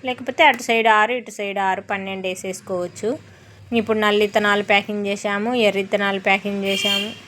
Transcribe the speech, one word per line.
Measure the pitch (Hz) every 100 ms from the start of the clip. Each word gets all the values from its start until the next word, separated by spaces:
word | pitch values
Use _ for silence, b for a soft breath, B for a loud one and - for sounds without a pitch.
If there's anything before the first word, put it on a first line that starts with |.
| 262
లేకపోతే | 247 254 262
అటు | 311 240 -
సైడ్ | 226 226 214
ఆరు, | 214 247
ఇటు | 233 208
సైడ్ | 202 202 190
ఆరు, | 190 196
పన్నెండు | 202 190 190 185
వేసేసుకోవచ్చు. | 180 190 185 - 185 175 - 208 294 - B B B - 233
ఇప్పుడు | 220 214
నల్లిత్తనాలు | 214 208 208 214 208 208 208
ప్యాకింగ్ | 202 202 208 202
చేసాము, | 196 208 202 220 247 208
ఎర్రిత్తనాలు | 190 196 208 202 196 196
ప్యాకింగ్ | 196 202 202 196
చేసాము. | 196 202 202 208 -